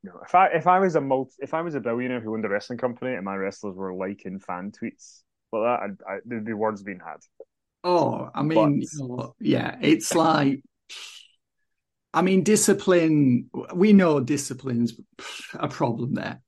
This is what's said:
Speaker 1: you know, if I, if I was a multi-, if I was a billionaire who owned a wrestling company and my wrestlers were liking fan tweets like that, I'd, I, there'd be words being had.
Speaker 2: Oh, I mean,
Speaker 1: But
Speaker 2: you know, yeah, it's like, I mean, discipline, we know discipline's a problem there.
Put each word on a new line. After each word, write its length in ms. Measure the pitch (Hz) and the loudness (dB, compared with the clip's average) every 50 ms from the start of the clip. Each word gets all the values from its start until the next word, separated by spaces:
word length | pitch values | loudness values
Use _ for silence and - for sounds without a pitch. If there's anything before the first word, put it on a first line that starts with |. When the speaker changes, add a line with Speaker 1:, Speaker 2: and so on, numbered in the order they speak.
| - | -18
Speaker 1:
you 60 | 190 | -18
know, 100 | - - - | -18 -18 -12
if 100 | - - | 2 4
I, 120 | 175 190 - | 6 6 6
if 200 | - 165 - 175 | 4 2 4 4
I 120 | 180 185 | 4 4
was 160 | 196 185 156 | 4 4 2
a 60 | 160 | 0
multi-, 340 | 139 135 135 131 135 - _ _ | 0 2 0 -2 -2 -6 _ _
if 140 | 135 135 - | -10 -6 -4
I 80 | 160 | -4
was 140 | 165 175 151 | -4 -4 -6
a 40 | 139 | -4
billionaire 400 | 107 117 117 120 123 127 127 123 | -4 -2 -2 -2 -2 -4 -4 -6
who 140 | 107 110 110 | -6 -6 -6
owned 120 | 110 107 | -4 -4
a 40 | 104 | -2
wrestling 300 | 98 104 - - 127 117 | -2 -4 -4 -6 -10 -4
company 360 | - 123 117 120 - 127 127 | -4 -6 -6 -4 -6 -6 -6
and 80 | 92 95 | -6 -6
my 120 | 98 98 | -6 -6
wrestlers 400 | 98 98 98 101 - - 104 92 | -4 -4 -6 -6 -8 -10 -10 -10
were 180 | 92 95 95 92 | -8 -8 -8 -6
liking 460 | 92 95 95 101 98 - 95 92 98 | -6 -6 -6 -8 -8 -10 -12 -12 -12
fan 320 | - - 90 90 90 104 | -10 -8 -10 -8 -8 -10
tweets 500 | 110 - - 117 - _ - - - _ _ _ _ _ _ _ | -12 -10 -10 -10 -10 _ -20 -20 -20 _ _ _ _ _ _ _
like 120 | - 110 107 | -4 -2 0
that, 160 | 120 123 - - | 0 0 -2 -4
I'd, 300 | 104 98 - - 95 98 | -8 -12 -12 -12 -10 -10
I, 20 | 98 - | -10 -10
there'd 200 | 117 120 113 107 | -10 -10 -8 -6
be 80 | 110 113 | -6 -6
words 300 | 104 110 107 107 101 98 | -4 -2 -4 -4 -6 -10
being 160 | 101 95 90 | -14 -14 -14
had. 180 | - 85 76 73 _ _ _ _ - _ _ _ _ _ _ _ - | -14 -16 -18 -18 _ _ _ _ -20 _ _ _ _ _ _ _ -4
Speaker 2:
Oh, 460 | 175 180 170 147 - - - - - - | 0 2 2 2 2 -2 -4 -8 -10 -6
I 100 | - 143 | -4 -4
mean, 360 | 151 156 165 - 147 143 - | 0 2 4 4 4 4 2
Speaker 1:
But 160 | - - - 147 | -2 -6 -10 -12
Speaker 2:
you 80 | 135 123 | -10 -8
know, 280 | 123 123 123 - - _ | -8 -8 -10 -12 -12 _
yeah, 380 | 220 - - - - - - - | -2 -2 -2 0 -2 -6 -8 -2
it's 320 | - 143 160 - - - - | 2 2 2 2 2 -2 0
like, 480 | 165 160 160 160 151 143 139 139 139 _ _ _ _ _ _ - - - - - - - _ _ _ _ _ _ _ _ _ _ _ _ _ _ _ _ _ - | 2 2 4 2 2 2 2 0 -2 _ _ _ _ _ _ -18 -18 -16 -18 -20 -20 -20 _ _ _ _ _ _ _ _ _ _ _ _ _ _ _ _ _ -2
I 80 | 156 | 0
mean, 220 | 170 180 190 190 160 | 2 4 4 4 4
discipline, 1040 | 202 214 208 - - 196 202 - - 185 175 165 160 156 151 143 131 123 120 - - _ - - - 170 | 4 4 4 6 4 2 2 4 4 4 4 4 4 4 4 4 4 4 2 0 -4 _ -12 -12 -8 0
we 200 | 180 190 214 208 | 2 6 8 8
know 260 | 196 185 170 151 143 | 8 8 6 4 2
discipline's 800 | 127 120 143 139 - - 131 127 - 131 120 117 120 117 - - - _ _ - - - - - - - - | 0 0 -2 -4 -4 -8 -10 -10 -8 -4 -2 0 0 -2 -2 -8 -20 _ _ -18 -16 -14 -14 -14 -16 -14 -10
a 160 | - - - | -8 -6 -6
problem 460 | - - 156 123 117 117 120 131 - | -4 -2 -2 -2 -2 -4 -4 -6 -4
there. 260 | - - - - - _ | -6 -6 -8 -10 -12 _